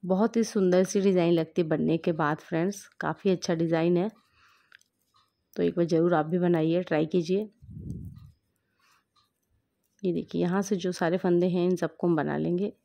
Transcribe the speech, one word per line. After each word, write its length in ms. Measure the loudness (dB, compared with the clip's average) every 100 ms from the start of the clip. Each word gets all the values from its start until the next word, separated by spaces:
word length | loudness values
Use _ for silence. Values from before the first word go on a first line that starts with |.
बहुत 340 | 0 0 2 0
ही 80 |
सुंदर 400 | 0 2 4 4
सी 160 | 4 2
डिज़ाइन 320 | 2 4 4
लगती 300 | 2 0 -2
है 60 | 0
बनने 300 | 0 0 0
के 140 | 0
बाद 240 | 0 0 -2
फ्रेंड्स, 480 | -4 -2 -2 -4 -16
काफ़ी 400 | _ -6 -2 0
अच्छा 240 | 0 -2
डिज़ाइन 420 | -2 0 0 2 2
है। 140 | 0 -6 _ _ _ _ _ -20 _ _ _ _ _ _ _ -4
तो 60 |
एक 140 | -2 0
बार 100 | 0
ज़रूर 280 | 2 2
आप 120 | 2 0
भी 120 | 0
बनाइए, 440 | 2 2 2 0
ट्राई 240 | -2 -2 0
कीजिए। 420 | -2 0 -2 -4 _ -20 -16 -12 -12 -14 -18 -20 _ _ _ _ _ _ _ _ _ _ _ _ _ _ _ _ _
ये 100 | -4
देखिए 300 | -4 -6 -4
यहाँ 200 | -2 -2
से 140 | -2 -4
जो 160 | -4
सारे 220 | -2 -2 0
फंदे 300 | 2 2 2
हैं 180 | 0 0
इन 100 | 0
सबको 300 | -4 -2 0
हम 100 | 0
बना 200 | 0 -2
लेंगे। 340 | -2 -2 -4 -8